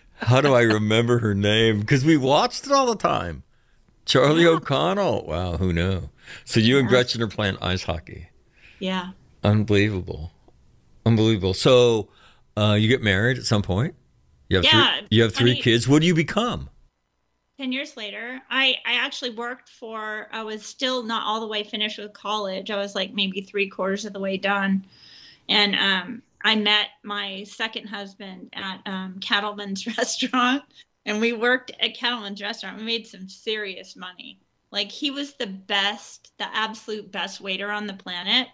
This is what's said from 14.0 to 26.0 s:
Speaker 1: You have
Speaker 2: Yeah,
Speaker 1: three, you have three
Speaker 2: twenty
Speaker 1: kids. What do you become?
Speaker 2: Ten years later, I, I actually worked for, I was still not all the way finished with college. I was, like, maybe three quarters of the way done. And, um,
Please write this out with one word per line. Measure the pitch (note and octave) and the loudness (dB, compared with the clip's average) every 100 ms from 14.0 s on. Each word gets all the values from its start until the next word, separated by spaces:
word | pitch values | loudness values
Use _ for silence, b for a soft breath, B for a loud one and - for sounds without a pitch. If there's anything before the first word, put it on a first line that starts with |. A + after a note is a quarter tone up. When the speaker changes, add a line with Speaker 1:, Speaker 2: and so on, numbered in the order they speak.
| _ _ _ _ - | _ _ _ _ 0
Speaker 1:
You | F#2 | 2
have | C4+ | 4
Speaker 2:
Yeah, | D#4 B3+ D3 | 4 4 -2
Speaker 1:
three, | G#3 | 0
you | G#2+ | 2
have | A2+ | 4
three | - A#2+ | 4 2
Speaker 2:
twenty | A#2+ | 4
Speaker 1:
kids. | B2 A#2 A#2 | 4 4 6
What | D3+ | 4
do | E3 | 6
you | |
become? | E3 D#3+ G3+ A#3+ G#2 C2+ - _ _ _ _ _ _ _ - | 2 0 -2 -2 -4 -10 -18 _ _ _ _ _ _ _ -12
Speaker 2:
Ten | C4 | -6
years | C4 D4+ A#3 | -6 -8 -12
later, | G#3 G#3 A#3 C4 - | -14 -12 -14 -14 -4
I, | B3 C4 - - | 0 2 0 -2
I | |
actually | A#3+ C4+ - B3 | -2 -2 -6 -8
worked | A3 A#3+ B3+ _ | -8 -10 -10 _
for, | _ A3+ A3 G#3+ G#3+ - | _ -12 -10 -8 -8 -10
I | A3+ | -10
was | G#3+ G#3+ - | -8 -10 -12
still | - C4 B3+ | -4 -2 -2
not | A3 A3+ - | -4 -4 -2
all | A3 | -4
the | A3 | -4
way | G#3+ | -6
finished | G#3 G#3+ G#3+ G#3+ | -6 -4 -6 -6
with | G#3 | -14
college. | - G3+ G#3+ G3 F#3+ G3 | -10 -6 -4 -4 -6 -6
I | G3+ | -6
was, | G3+ G3+ | -4 -4
like, | F#3+ | -4
maybe | G3+ G3 F#3+ | -2 -4 -4
three | F#3+ G3+ G3 | -6 -4 -4
quarters | - F#3+ G3 G#3+ | -2 -4 -4 -6
of | |
the | G3 | -8
way | G3 F#3+ | -6 -2
done. | G3 G3+ G3 F#3+ B B B B B B - | -2 0 0 -2 B B B B B B 0
And, | G#3 G3+ - | 2 2 2
um, | G3 F#3 | 0 0